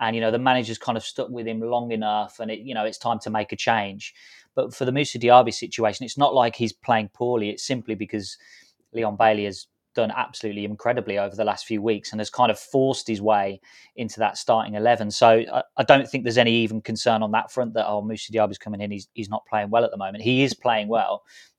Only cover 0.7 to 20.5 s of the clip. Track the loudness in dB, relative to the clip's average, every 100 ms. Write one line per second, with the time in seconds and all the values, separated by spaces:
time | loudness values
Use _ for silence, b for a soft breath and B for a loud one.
0.7 | -6 -4 -4 -6 -8 -8 -8 -8 -6 -2
1.7 | -2 -2 -4 -2 -2 -4 -8 -10 -10 -8
2.7 | -4 -4 -4 -4 -4 -4 -4 -4 -2 0
3.7 | 2 0 -8 -16 B B B B -4 -4
4.7 | -2 -2 0 -2 0 8 8 8 0 -8
5.7 | -2 -2 -2 -8 0 2 4 2 0 -4
6.7 | -4 0 0 0 -4 -2 0 -2 -6 -6
7.7 | -6 -6 -8 -6 -6 -8 -14 b b b
8.7 | b _ -6 -4 2 4 4 0 -6 -14
9.7 | _ _ -2 -2 -2 -6 -8 -8 -6 -8
10.7 | -4 -2 -2 -2 -4 -4 -2 -2 -2 -4
11.7 | -2 -2 -2 -4 -8 -6 2 2 2 -2
12.7 | 2 2 0 -4 -2 2 2 0 -6 b
13.7 | b b -10 -10 -2 -2 -2 0 0 0
14.7 | 0 2 2 0 4 6 6 4 -4 -4
15.7 | 2 6 6 6 -4 0 4 4 4 2
16.7 | -2 -6 -2 2 2 2 -2 -2 -4 -2
17.7 | -2 -2 -2 -4 -8 -4 0 0 -2 -10
18.7 | -8 -8 -8 -10 -12 -8 -8 -4 -4 2
19.7 | 2 2 -2 -8 -4 0 2 2